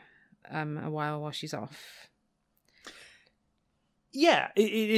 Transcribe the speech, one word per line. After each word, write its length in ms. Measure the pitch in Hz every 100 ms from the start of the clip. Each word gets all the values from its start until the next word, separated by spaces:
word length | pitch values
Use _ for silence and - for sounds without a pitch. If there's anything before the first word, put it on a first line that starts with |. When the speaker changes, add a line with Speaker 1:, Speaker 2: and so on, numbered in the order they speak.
| - _ _ _ -
Speaker 1:
um, 260 | 156 151 151
a 120 | 156
while, 300 | 151 151 151
while 100 | 151
she's 240 | - 156
off. 540 | 143 107 147 - - - _ _ _ _ _ _ _ - - - - _ _ _ _ _ _ _ _ _
Speaker 2:
Yeah, 340 | 269 330 196 - -
it, 80 | 214
it, 220 | 214 220